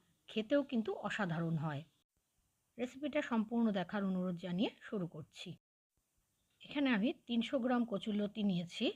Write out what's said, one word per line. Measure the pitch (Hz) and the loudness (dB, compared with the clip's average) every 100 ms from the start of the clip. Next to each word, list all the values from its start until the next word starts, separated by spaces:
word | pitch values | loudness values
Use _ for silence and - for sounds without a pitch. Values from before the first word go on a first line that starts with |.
| _ _ - | _ _ -8
খেতেও | 220 214 285 | -4 2 2
কিন্তু | 285 233 214 - | 2 0 0 -2
অসাধারণ | 202 - 190 160 165 160 | -4 -2 0 0 0 0
হয়। | 156 143 156 _ _ _ _ _ _ _ _ - | 0 -4 -8 _ _ _ _ _ _ _ _ -8
রেসিপিটা | 254 269 285 294 | -8 -4 -4 -2
সম্পূর্ণ | 285 226 214 233 226 | 0 0 0 2 2
দেখার | 196 175 208 | 2 0 0
অনুরোধ | 196 185 180 175 | 0 0 0 -2
জানিয়ে | 180 175 311 - | -2 0 0 -2
শুরু | - 214 170 | -6 -4 -4
করছি। | 156 - - 185 160 _ _ _ _ _ _ _ _ _ _ | -6 -14 -14 -14 -14 _ _ _ _ _ _ _ _ _ _
এখানে | - 294 269 | -6 2 4
আমি | 226 226 - - | 4 2 0 -2
তিনশো | 240 226 277 | 0 2 0
গ্রাম | 240 247 233 | 2 2 2
কচুর | 196 220 208 | -2 -2 0
লতি | 208 208 | -2 0
নিয়েছি। | 208 175 175 - 247 | 2 2 -2 -2 -2